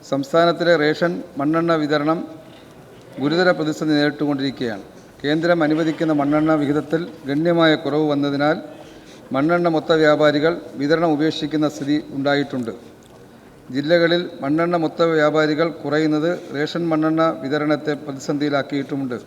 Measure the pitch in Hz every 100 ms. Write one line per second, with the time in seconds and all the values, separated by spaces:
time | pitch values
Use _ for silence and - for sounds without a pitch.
0 | - 139 139 165 170 170 170 165 151 151
1 | 170 180 - - 143 160 170 165 151 151
2 | 147 165 - - - - - - - -
3 | - - 135 165 180 160 156 151 156 147
4 | 147 147 147 143 139 120 123 104 98 -
5 | - - 139 156 165 175 147 156 160 156
6 | 165 151 139 151 156 156 139 151 147 165
7 | 175 - 131 143 165 170 165 151 143 147
8 | 156 143 143 139 147 170 - - - -
9 | - - - 131 151 175 175 160 - 160
10 | 156 147 151 147 156 170 - - 143 160
11 | 170 147 156 151 151 151 151 139 139 147
12 | - 139 139 143 135 135 113 98 - -
13 | - - - - - - - 131 143 170
14 | 165 175 175 - 139 156 170 175 156 -
15 | 165 160 151 151 151 151 165 151 143 147
16 | 156 151 160 180 - 135 151 175 170 156
17 | 160 160 160 - 139 147 151 147 - 143
18 | 147 135 131 147 147 143 135 143 135 143
19 | 135 117